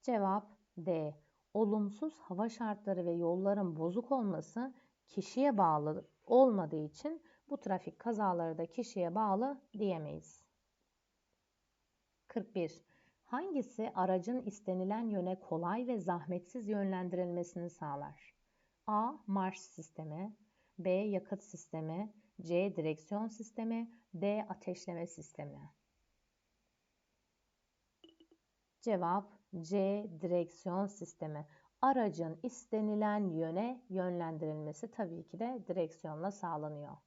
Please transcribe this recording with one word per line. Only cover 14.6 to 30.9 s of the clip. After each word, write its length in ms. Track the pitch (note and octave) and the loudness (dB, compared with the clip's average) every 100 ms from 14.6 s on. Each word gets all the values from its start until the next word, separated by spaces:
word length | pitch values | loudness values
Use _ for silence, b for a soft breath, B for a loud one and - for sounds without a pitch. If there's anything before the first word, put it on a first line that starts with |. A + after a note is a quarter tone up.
| - F#3 F#3 G#3+ A#3 | -4 -2 0 0 0
yöne 300 | G3+ F3+ F#3+ | 0 0 -4
kolay 480 | - E3 E3+ G#3+ B3 | -2 -2 0 -2 0
ve 120 | A#3 | -2
zahmetsiz 680 | F3 F3 D3+ F3+ F3 B3+ G#3 | 0 -2 0 -4 -4 -10 -2
yönlendirilmesini 1040 | G#3 G3 F#3 F3+ F3+ F3+ F3 F3 - F3 | 0 2 0 -2 0 0 -2 -4 -6 -8
sağlar? 680 | E3 D3+ C#3+ C#3+ D3 - _ _ _ _ _ - | -6 -6 -6 -8 -12 -20 _ _ _ _ _ 0
A. 260 | G#3+ A3+ D4 - | 2 2 -2 -2
Marş 320 | G3 F#3+ F#3+ | 2 2 -2
sistemi, 760 | - - D#3 - D#3 D3+ G3+ G#3 b b b b | -14 -16 -16 -12 -10 -8 -8 -10 b b b b
B. 100 | F#3 | 2
Yakıt 540 | F#3 G3+ G3 F#3+ G3 | 2 2 0 -2 -8
sistemi, 680 | - E3 - E3 D#3+ E3 G#3+ b b b | -8 -16 -10 -6 -4 -4 -6 b b b
C. 340 | E3 F3 G3 F#3+ | 0 2 2 2
Direksiyon 520 | D#3 D#3 - G#3 A3 | 0 -2 -4 -4 -4
sistemi, 640 | G#3+ A3 - A3+ A3+ A#3 B B | -6 -12 -6 -2 -2 -4 B B
D. 320 | E3+ G3 G#3 G#3+ | -2 0 0 -2
Ateşleme 580 | - - F3+ - E3+ F3 | -6 -6 -6 -6 -6 -6
sistemi. 640 | - D3+ - D3 C#3 D3 _ _ _ _ _ _ _ _ _ _ _ _ _ _ _ _ _ _ _ _ _ _ _ - _ - _ _ _ _ _ | -8 -16 -10 -10 -10 -18 _ _ _ _ _ _ _ _ _ _ _ _ _ _ _ _ _ _ _ _ _ _ _ -20 _ -20 _ _ _ _ _
Cevap 580 | - G3 E3+ F3+ G3 - _ F3+ | 0 2 4 2 0 -14 _ -10
C. 440 | D#3+ G3 F#3+ G3+ G3+ D#3+ | -2 2 2 2 -2 -6
Direksiyon 640 | E3+ F3 E3+ - - F3+ | 2 2 2 -2 -2 0
sistemi. 600 | G3+ | 0